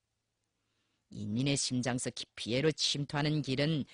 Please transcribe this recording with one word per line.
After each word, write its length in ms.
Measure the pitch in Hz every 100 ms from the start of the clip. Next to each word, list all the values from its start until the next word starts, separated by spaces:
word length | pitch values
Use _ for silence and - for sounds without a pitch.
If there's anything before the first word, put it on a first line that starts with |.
| _ _ _ _ _ _ _ _ _ _ -
인민의 460 | 113 104 113 143 139
심장서 540 | - 127 123 127 127
깊이에로 600 | - - - 104 127 156
침투하는 680 | - - 143 143 147 147 151
길은 440 | 135 131 147 151 -